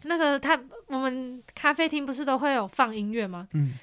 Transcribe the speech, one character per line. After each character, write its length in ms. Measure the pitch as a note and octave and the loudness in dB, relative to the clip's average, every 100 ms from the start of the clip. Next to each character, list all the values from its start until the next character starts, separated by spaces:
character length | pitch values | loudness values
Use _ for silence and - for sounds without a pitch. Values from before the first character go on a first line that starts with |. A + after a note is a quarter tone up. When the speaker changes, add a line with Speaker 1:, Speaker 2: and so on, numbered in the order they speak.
Speaker 1:
那 120 | D4+ E4+ | -4 2
个 240 | D4 C#4 | 4 2
它， 180 | C#4 D4 C4 A#4 - | 2 0 0 -20 -6
我 100 | C4 | -2
们 460 | C4 B3+ B3+ B3+ - | -2 -2 -8 -12 -16
咖 200 | - D4 | 0 0
啡 120 | D4 D#4+ | 2 0
厅 200 | D4+ C#4 | 0 -4
不 40 | |
是 140 | C4 | -4
都 140 | C#4+ B3+ | 0 2
会 160 | C#4+ | 2
有 120 | C4 G3 | 0 0
放 300 | - A#3+ G#3+ | 0 0 0
音 160 | G#3 | -4
乐 140 | A3+ G3 | -2 -4
吗？ 200 | F3 F#3 | -6 -4
Speaker 2:
嗯。 220 | D#3 C#3 B2 | 0 0 -2